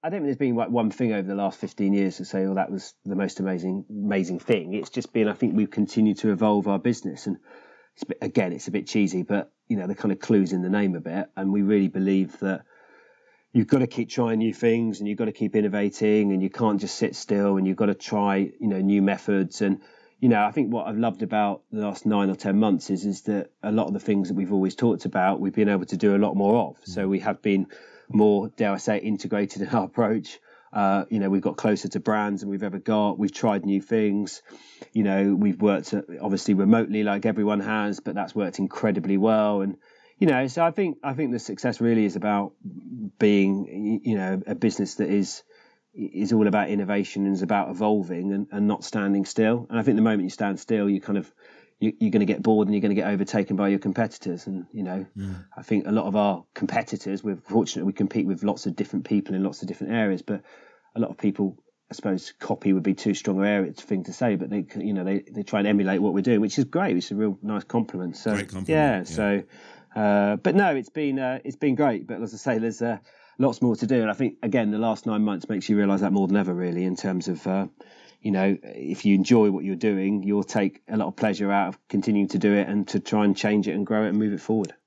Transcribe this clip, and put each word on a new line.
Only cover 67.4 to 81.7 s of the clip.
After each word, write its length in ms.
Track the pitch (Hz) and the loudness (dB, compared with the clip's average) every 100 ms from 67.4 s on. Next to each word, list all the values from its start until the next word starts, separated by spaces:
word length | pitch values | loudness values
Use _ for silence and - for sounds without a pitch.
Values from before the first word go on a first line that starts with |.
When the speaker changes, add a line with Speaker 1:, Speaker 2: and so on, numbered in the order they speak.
Speaker 1:
nice 200 | 101 107 | -4 -6
compliment. 520 | - 120 107 92 90 85 | -2 -2 -2 -6 -8 -6
So, 160 | 110 | -4
Speaker 2:
Great 140 | 101 101 | -2 -4
compliment, 200 | 92 95 | -8 0
Speaker 1:
yeah, 280 | 156 147 104 | 2 2 2
Speaker 2:
yeah. 40 | |
Speaker 1:
so, 380 | 85 80 104 101 - - - - _ 110 | -4 -2 0 0 -2 -18 -20 -20 _ 0
uh, 360 | 104 202 101 208 | 2 4 4 2
but 180 | - 185 | 2 4
no, 180 | 196 | 4
it's 160 | 143 113 | 0 -4
been, 280 | - 147 135 | -4 -2 -2
uh, 180 | 127 131 | -2 -4
it's 120 | - - | -8 -2
been 200 | 147 127 | 0 2
great. 300 | 143 104 - | 2 0 -6
But 120 | 101 | -8
as 140 | 110 | -8
I 20 | 110 | -6
say, 200 | - 113 | -2 -2
there's, 240 | 113 107 | -2 -4
uh, 160 | 117 107 _ _ _ - | -4 -4 _ _ _ -2
lots 240 | 131 117 | 0 2
more 140 | 127 107 | 0 0
to 100 | 110 | 2
do. 140 | 127 | 2
And 80 | 110 | 2
I 40 | |
think, 200 | 101 127 - | 0 -2 -2
again, 300 | 113 123 107 | -2 0 0
the 60 | 107 | 0
last 280 | 113 107 120 | 0 -2 -2
nine 160 | 107 | 0
months 260 | 107 95 - | 0 -2 -4
makes 200 | 107 92 | -6 0
you 80 | 104 | 2
realise 240 | 101 98 | 4 2
that 120 | 98 | 2
more 140 | 98 95 | 2 2
than 100 | 101 | 2
ever, 160 | 92 | 2
really, 320 | 90 90 87 | -2 -2 -2
in 120 | 92 92 | -2 -2
terms 320 | 101 92 90 | -2 -2 -4
of, 180 | 85 - | -4 -2
uh, 200 | 95 95 _ - - - _ | -2 -4 _ -20 -20 -20 _
you 120 | 110 | -2
know, 260 | 98 196 196 | 2 2 0
if 400 | - - 67 95 | -4 -12 -8 -2
you 100 | 104 | 4
enjoy 360 | 98 98 120 104 | 4 6 6 6
what 120 | 95 | 2
you're 120 | 98 92 | -4 -2
doing, 480 | 110 98 95 104 | 0 0 0 -2
you'll 180 | 95 104 | 0 -2
take 400 | 95 110 98 - - | -2 -2 -2 -4 -6
a 80 | 110 | -4
lot 100 | 90 | -4
of 80 | |
pleasure 380 | - 110 92 101 | -2 -2 0 0
out 160 | 101 | 0
of 200 | 92 | 0